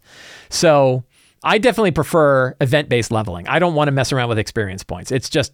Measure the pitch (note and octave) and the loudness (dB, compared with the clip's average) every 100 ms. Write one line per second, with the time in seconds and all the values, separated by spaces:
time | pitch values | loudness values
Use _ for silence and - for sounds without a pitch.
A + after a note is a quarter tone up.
0 | _ - - - - - E3+ D3 C3+ B2+ | _ -20 -20 -20 -10 2 4 4 4 0
1 | - _ _ _ - G#3 A#3+ A3+ G#3 D#3 | -6 _ _ _ 0 2 2 2 0 0
2 | C#3 E3+ D3 C3+ B2+ - C3+ F#3+ F#3 A#2+ | 0 2 4 4 0 -2 0 0 0 -2
3 | A2 A2 G#2+ F2 G2 D3 F3 D3+ D3 C3+ | 0 -4 -4 -8 -4 0 0 0 0 0
4 | B2+ C3+ A#2+ A2 G#2 A2+ G2+ F#2 - F2 | -2 -2 -2 -2 -4 -4 -6 -8 -12 -12
5 | - B2+ - D#3 - | -6 -6 -2 -4 -4